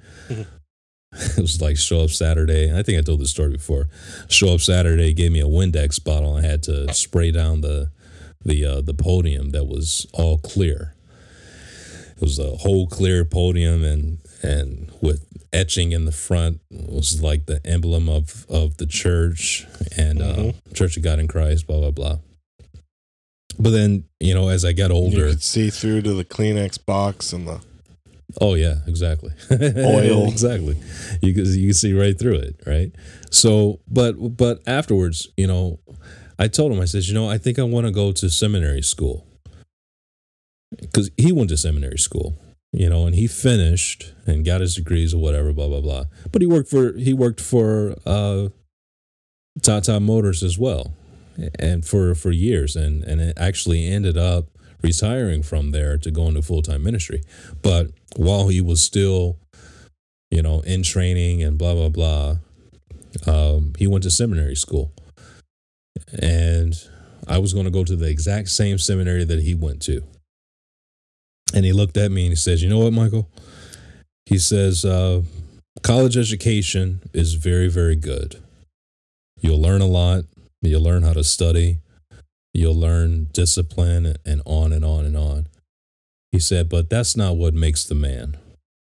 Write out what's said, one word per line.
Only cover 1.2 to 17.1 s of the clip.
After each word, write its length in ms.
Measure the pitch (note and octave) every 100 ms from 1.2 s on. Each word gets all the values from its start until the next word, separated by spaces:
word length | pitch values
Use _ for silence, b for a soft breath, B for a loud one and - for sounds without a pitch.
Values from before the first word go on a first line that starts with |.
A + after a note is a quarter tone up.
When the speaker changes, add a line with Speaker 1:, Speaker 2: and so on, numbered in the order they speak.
| - D2+
Speaker 2:
It 20 |
was 220 | E2+ D#2+
like, 160 | D2+ D2
show 240 | - E2+
up 80 | D#2
Saturday. 680 | - D#2+ E2 D#2 D#2 D#2 E2+
I 60 |
think 160 | A2 F2
I 40 |
told 180 | D2 D2+
this 100 | C2+
story 220 | - D2+
before. 360 | C#2+ - C#2+ D2 B B B B
Show 240 | - G2
up 80 | F2
Saturday, 540 | - F2+ E2+ E2 D#2+
gave 180 | D#2 E2+
me 80 | D#2+
a 60 | C#2+
Windex 560 | E2 F#2+ D#2 D2 -
bottle. 340 | - D2+ D2+ D2+
I 60 |
had 200 | D#2 D2+
to 280 | D2+ D2 C#2+
spray 380 | - - F2 E2+
down 320 | D#2+ D#2+ D#2+
the, 280 | D2+ D2 C#2+ B B B B -
the, 220 | - D2+ D2
uh, 140 | C#2
the 100 | D2
podium 580 | C#2 D2+ F2+ E2 C#2 C#2+
that 120 | C#2+
was 420 | D2 C#2 D#2 - -
all 240 | - E2 D#2
clear. 580 | - G2 F2+ C2+ D2 - B B B B B B B B B B B -
It 40 |
was 180 | D2+ C#2+
a 180 | C#2 C#2+
whole 300 | G2+ F#2+ F2+
clear 380 | - F#2+ F2+
podium 580 | E2 E2 F2+ F2 E2 E2
and, 360 | D#2 D2+ D#2 D#2 - -
and 480 | D2+ D2 C2+ C2+ D#2 -
with 260 | D#2 D2 - - -
etching 380 | E2+ F2+ - F2
in 120 | E2
the 80 | D#2+
front. 480 | D2+ - F2 E2 D#2+ -
It 220 | - D2
was, 300 | C#2 D2